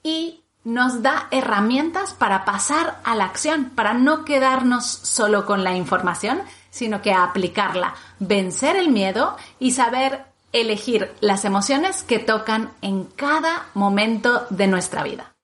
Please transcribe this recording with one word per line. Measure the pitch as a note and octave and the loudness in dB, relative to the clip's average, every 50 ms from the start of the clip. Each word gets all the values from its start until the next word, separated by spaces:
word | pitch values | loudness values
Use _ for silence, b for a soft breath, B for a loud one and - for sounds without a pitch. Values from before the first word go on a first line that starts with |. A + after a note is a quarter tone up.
| _ | _
y | D#4 D#4+ D#4+ E4 E4 - _ _ _ _ _ | -4 -4 -4 -4 -8 -10 _ _ _ _ _
nos | _ A#3 A#3 B3 B3 B3+ B3 A#3 | _ -6 -2 0 0 0 0 0
da | G#3+ - D#4 - - - | 0 0 0 0 -4 -2
herramientas | B3+ C4 B3+ - G#3+ G3+ G#3 A3+ B3+ C4+ D4+ E4 E4+ F#4 G4 F#4 - | -2 -2 0 2 2 2 2 2 2 2 0 0 -2 -4 -6 -6 -2
para | - A#3+ G#3+ - - - | 0 0 2 2 0 0
pasar | - G3+ - - - C#4+ D#4 E4+ - - - | -2 -2 -2 -2 0 0 0 0 -2 -6 -6
a | - - A#3 | -4 -2 0
la | G#3+ F#3+ | 0 0
acción, | F3+ - - - D4+ D#4+ D#4 C4 B3+ - | -2 -2 -4 -2 -2 0 0 -2 -2 -2
para | - A3 G#3 A3+ | 0 0 2 4
no | B3 B3+ D4 D#4 D#4 - | 4 4 4 4 2 0
quedarnos | - D4 C4+ C4 C4 C4 B3+ B3 B3+ B3 A#3+ A#3+ | 0 2 4 4 4 2 4 2 2 2 0 -2
solo | - - - - - - - A3 G#3 G#3 G3+ G3 | -6 -8 -6 -4 -4 0 2 2 4 4 2 2
con | - G3+ G3 F#3 | 0 0 0 0
la | F#3 F#3 | 0 -2
información, | F#3 F3+ B2+ F#3 F3+ - F3 E3+ - - G#3+ C4+ F4+ G4+ B B B B B | -2 -2 0 -2 0 0 -2 -2 -2 -2 -2 -2 -2 -4 B B B B B
sino | - - A#3+ A3 G#3+ G3 | -10 -6 -4 -4 -4 -2
que | - G#3 | 0 2
aplicarla, | F#3+ F#3 F3+ F3+ - G3+ F3+ F3 - G#3+ G3+ F3 E3 F3+ F3 E3+ B B B B B B | 4 4 2 2 2 -2 -2 -2 0 -2 -2 0 0 -2 -2 -2 B B B B B B
vencer | G3 F3 G#3 G3+ F#3+ F#3 F3 - C4 D4 F4+ | -2 0 0 0 0 -2 -4 -2 0 2 2
el | G4 F4+ D#4+ | 2 4 4
miedo | B3+ G#3 F#3+ F#3+ F#3+ A3 C#4+ - - B B B B B | 4 4 2 0 0 0 -2 -2 -2 B B B B B
y | C4 B3+ | 0 0
saber | B3 C4 B3 A#3 A#3+ B3+ C4+ C4+ C4+ C4+ - _ _ _ _ _ | 2 2 0 2 2 0 0 0 -2 -4 -10 _ _ _ _ _
elegir | - A#3 A#3 A3 G#3 G3+ - B3+ A#3 G#3+ F#3+ - - - | -2 0 0 0 -2 -2 -2 -2 0 0 -2 -4 -4 -2
las | - G#3 F#3+ G3 - | 0 0 0 0 0
emociones | G3+ G3 G3 G3 - C4+ C#4 E4+ F#4+ F#4 - - | 0 0 0 0 2 0 2 2 0 -2 -4 -2
que | - B3 A3 | -2 -2 0
tocan | A#3+ - A3 G#3+ G#3+ - A3 A3 A3 - - _ | 2 0 0 0 0 -2 -2 -2 -2 -6 -10 _
en | - G3 G3 F#3+ F3+ | -6 -4 -4 -4 -4
cada | - _ - C#4 C#4+ D4+ D#4+ D#4+ D#4+ E4+ F4 - - - | -8 _ -6 -2 0 0 0 0 -2 -2 -4 -8 -8 -2
momento | G3+ G3 G3+ G3 G3+ G#3+ A3+ A3+ G#3 A3+ A#3+ B3 - A#3+ - | 0 0 2 2 2 2 2 0 2 2 2 2 2 0 -4
de | G3+ F3+ G3+ F#3+ | -2 2 2 2
nuestra | F#3+ F3+ F3+ - - - | 2 2 0 -4 -6 -6
vida. | D3 C#3+ C#3 - - - _ _ | -6 -6 -8 -10 -14 -20 _ _